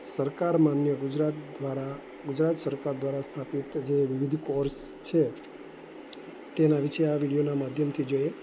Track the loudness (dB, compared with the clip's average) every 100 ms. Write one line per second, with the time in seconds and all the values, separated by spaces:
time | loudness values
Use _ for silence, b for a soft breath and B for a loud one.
0 | -8 -2 -2 0 2 6 6 6 2 2
1 | 0 2 0 0 -10 -6 -4 -4 -6 -8
2 | -12 -12 -6 2 2 2 -2 -2 -2 -2
3 | -2 -2 -4 -8 -4 -4 -2 -4 0 2
4 | 2 2 0 0 0 0 0 -4 -14 -10
5 | 0 4 4 0 -14 -16 -16 -16 -16 -16
6 | -14 -14 -14 -16 -8 4 4 6 2 2
7 | 2 2 2 2 2 0 -2 0 0 0
8 | 0 2 0 -2